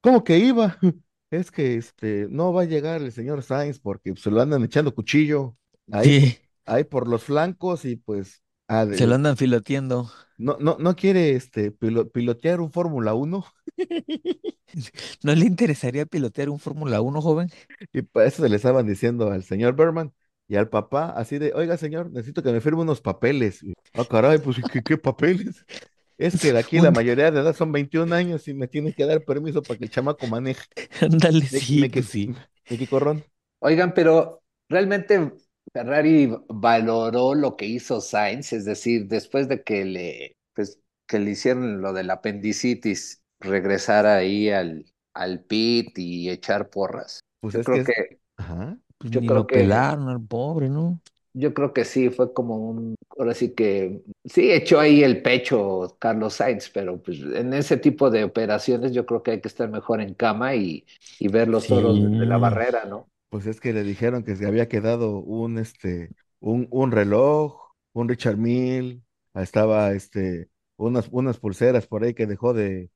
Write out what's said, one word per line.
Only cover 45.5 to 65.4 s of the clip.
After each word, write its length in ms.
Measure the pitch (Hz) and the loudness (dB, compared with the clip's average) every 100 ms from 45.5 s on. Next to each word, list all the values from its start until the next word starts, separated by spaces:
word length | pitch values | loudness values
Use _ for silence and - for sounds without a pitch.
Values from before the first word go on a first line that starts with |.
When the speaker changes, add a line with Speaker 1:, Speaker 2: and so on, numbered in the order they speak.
| 110 113 120 117 - | -2 0 0 -2 -8
Speaker 3:
y 320 | 87 87 90 | -10 -6 -6
echar 400 | 90 - 101 104 | -8 -4 -4 -4
porras. 500 | 101 95 - - - _ _ | -6 -6 -6 -14 -20 _ _
Speaker 1:
Pues 140 | 110 | -8
Speaker 3:
Yo 80 | 107 | -4
Speaker 1:
es 60 | 120 | 0
Speaker 3:
creo 120 | 127 | 0
Speaker 1:
que 0 | |
es 120 | 127 | 0
Speaker 3:
que 280 | 117 95 _ _ _ | -2 -4 _ _ _
Speaker 1:
ajá. 420 | 90 85 113 233 _ _ | -12 -10 -10 -12 _ _
Speaker 2:
Pues 140 | 117 | -6
Speaker 3:
yo 120 | 117 | -4
Speaker 2:
ni 20 | 117 | 2
Speaker 3:
creo 200 | 107 107 | 2 4
Speaker 2:
lo 0 | |
Speaker 3:
que 60 | |
Speaker 2:
pelaron 560 | 131 98 107 139 147 135 | 4 4 4 2 -2 -4
al 120 | 123 | -6
pobre, 440 | 110 117 135 160 135 | -6 -6 -4 -2 -2
¿no? 320 | 143 170 170 _ _ _ | -2 -2 -4 _ _ _
Speaker 3:
yo 220 | 131 143 | -4 -4
creo 180 | 147 143 | 0 -2
que 120 | 131 | 0
sí, 260 | 113 - 123 | -2 2 0
fue 220 | 123 127 | 2 -2
como 240 | - 120 110 | 0 -4 -4
un, 380 | 110 113 113 110 _ - | -6 -6 -8 -10 _ -4
ahora 160 | 117 | -4
sí 200 | 117 120 | -2 -4
que, 480 | 123 107 98 95 98 - - | 0 0 0 -2 -6 -14 -20
sí 260 | - - - | -2 2 4
echó 280 | 170 - 156 | 4 6 6
ahí 220 | 151 147 | 8 8
el 180 | 143 123 | 8 4
pecho 760 | 123 127 123 120 98 92 90 _ | 2 0 2 0 0 -2 -6 _
Carlos 340 | 113 110 107 | -2 0 -2
Sainz, 360 | - 107 107 - | -2 -2 -2 -6
pero 300 | - 95 90 | -6 -6 -8
pues 180 | - 82 | -10 -10
en 340 | 71 69 123 | -6 -4 -4
ese 220 | 135 143 135 | -2 0 2
tipo 340 | 147 127 139 | 2 4 2
de 140 | 113 | 4
operaciones 680 | 104 - 110 107 - 120 127 | 0 -2 -2 -2 0 0 0
yo 140 | 123 120 | -2 -2
creo 160 | 117 | -4
que 100 | - | -2
hay 80 | 113 | -4
que 80 | 110 | -6
estar 200 | - 113 | -8 -6
mejor 300 | 107 - 113 | -6 -4 -4
en 140 | 101 | -4
cama 400 | 90 117 107 127 131 | -2 -2 0 -2 -2
y, 300 | 95 76 _ _ - - | -2 -6 _ _ -20 -6
y 100 | 101 | 0
ver 200 | 107 117 | 2 2
los 200 | 113 - | 0 2
toros 320 | 123 110 104 | 2 4 4
desde 240 | 104 110 113 | 4 2 2
la 120 | 120 | 2
Speaker 2:
Sí. 0 | |
Speaker 3:
barrera, 460 | 120 107 120 120 104 | 2 2 0 -2 -4
¿no? 220 | 101 - _ _ | -12 -16 _ _
Speaker 1:
Pues 160 | 107 101 | -10 -8
es 140 | 110 | -6
que 120 | 127 | -4
le 100 | 110 | -2
dijeron 400 | 101 95 117 123 | -4 -2 -2 -2
que 120 | 110 95 | -6 -4
se 100 | 101 | -2
había 220 | 107 117 | 0 0
quedado 500 | 110 110 120 117 101 | 0 0 0 -2 -4
un, 380 | 87 110 | -8 -6